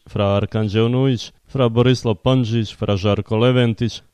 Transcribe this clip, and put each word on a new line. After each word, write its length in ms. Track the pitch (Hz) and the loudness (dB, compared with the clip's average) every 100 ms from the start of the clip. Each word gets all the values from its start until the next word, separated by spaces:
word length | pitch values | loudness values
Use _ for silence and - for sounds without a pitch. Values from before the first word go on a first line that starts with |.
| - | -8
fra 180 | 101 101 | -2 0
Arkanđeo 640 | 101 101 110 107 107 117 | 0 -2 -2 -2 0 0
Nujić, 440 | 127 135 120 - - _ | 2 0 -2 -6 -18 _
fra 220 | 131 120 | -2 0
Borislav 460 | 113 123 123 120 | 2 2 2 0
Panđić, 640 | 101 127 131 110 117 104 - | -2 0 0 0 -2 -4 -4
fra 200 | 104 98 | -4 0
Žarko 400 | 104 101 95 110 | 0 -2 -2 0
Leventić, 680 | 123 127 120 107 117 - - | 2 2 2 0 -4 -6 -16